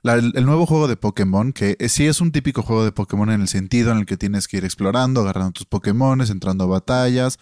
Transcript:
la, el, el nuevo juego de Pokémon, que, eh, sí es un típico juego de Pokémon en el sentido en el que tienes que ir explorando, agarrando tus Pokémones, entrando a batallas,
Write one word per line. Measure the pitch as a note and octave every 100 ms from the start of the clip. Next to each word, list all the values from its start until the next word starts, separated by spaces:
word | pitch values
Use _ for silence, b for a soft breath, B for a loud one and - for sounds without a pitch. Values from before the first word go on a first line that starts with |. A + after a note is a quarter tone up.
la, | B2+ A#2
el, | A#2 C3
el | C3
nuevo | D#3 E3
juego | D#3 D3
de | A2+
Pokémon, | G#2+ - F#2+ G2 A#2+
que, | - G2+ -
eh, | A#2
sí | - D3
es | D3+
un | E3+
típico | D3 C#3+ B2+
juego | G#2 A2 A2
de |
Pokémon | - G2 G2+ G#2+
en | G#2+
el | F#2+
sentido | G2+ F#2+ A#2+ A#2
en | A2+
el | G2
que | F#2+
tienes | G2+ G2+ -
que | G2
ir | F#2
explorando, | - G2 A#2+ B2+ A#2
agarrando | G2+ F#2 F#2+
tus | F2 -
Pokémones, | G2+ G#2 G2 C3 C3 A#2
entrando | F#2+ F#2+ F#2+
a | F#2
batallas, | F#2+ - B2+ B2+ B2+ B2+ -